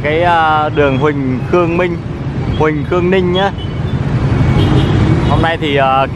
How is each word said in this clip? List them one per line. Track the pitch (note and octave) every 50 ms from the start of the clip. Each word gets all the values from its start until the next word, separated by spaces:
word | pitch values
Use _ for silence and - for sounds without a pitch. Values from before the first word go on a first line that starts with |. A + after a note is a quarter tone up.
| C3+
cái, | D3 D3+ E3 F3
à, | F3 E3+ E3 D#3+ D#3 D#3 D3+ D3+ D3+
đường | - D#3 D3 C#3 C3+ B2+
Huỳnh | C#3+ D3+ D3 C#3+ C3+ C3 B2+ A#2+ C3 -
Khương | F#3+ F3+ F3 E3 E3+
Minh, | E3+ F3+ F3 E3+ D#3+ - - - - - - - - - - - -
Huỳnh | D3+ D#3 D#3 D3 C3+ -
Khương | E3+ F3+ F3 F3+
Ninh | F#3 F#3+ F3+ F3+ F3+
nhá. | F#3 G3 G3+ G3+ - - - - - - - - - - - - - - - - - - - - - - - - - - - - - - - - - - -
Hôm | C#3+ D3 E3
nay | E3 E3 D#3+
thì, | D#3+ D3 C#3+
à, | C#3 C3+ C3+ C3 C3+ C3+ C3 C3